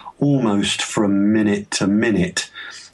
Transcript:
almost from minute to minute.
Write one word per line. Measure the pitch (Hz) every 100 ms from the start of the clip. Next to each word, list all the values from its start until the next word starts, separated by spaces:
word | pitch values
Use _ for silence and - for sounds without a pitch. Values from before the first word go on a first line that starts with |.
| - -
almost | 143 139 117 101 101 -
from | - - 101 98 104
minute | 107 104 101 101
to | - 98
minute. | 104 113 101 87 - - - - - -